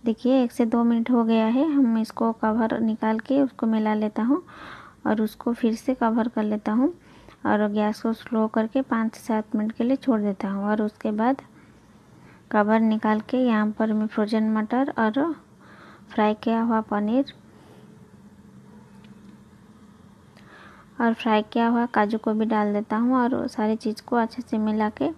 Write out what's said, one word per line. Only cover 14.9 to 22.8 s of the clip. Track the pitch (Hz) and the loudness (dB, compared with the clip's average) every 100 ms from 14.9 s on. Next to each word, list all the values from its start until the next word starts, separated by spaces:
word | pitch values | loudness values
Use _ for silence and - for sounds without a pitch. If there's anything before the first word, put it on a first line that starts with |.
| - | 0
और | 220 220 330 294 - - - - - - - | 0 0 -2 -4 -12 -20 -20 -20 -20 -20 -6
फ्राई | - 214 214 | 0 0 0
किया | 226 226 | -2 0
हुआ | 233 220 | 0 0
पनीर | 220 208 208 247 285 - - - - - - - - - - - - - - - - - - - - - - - - - - - - - - - - - - - - - | -2 -4 0 0 -2 -8 -20 -20 -20 -20 -20 -20 -20 -20 -20 -20 -20 -20 -20 -20 -20 -20 -20 -20 -20 -20 -20 -20 -20 -20 -20 -20 -20 -20 -20 -20 -20 -20 -20 -20 -20 -2
और | 233 | 0
फ्राई | 226 226 214 | 0 2 0
किया | 214 240 233 | 2 0 2
हुआ | 233 233 | 2 0
काजू | 214 208 220 | 0 0 0
को | 233 | -2
भी | 214 220 | 0 0
डाल | 214 208 | 0 0
देता | 208 | -2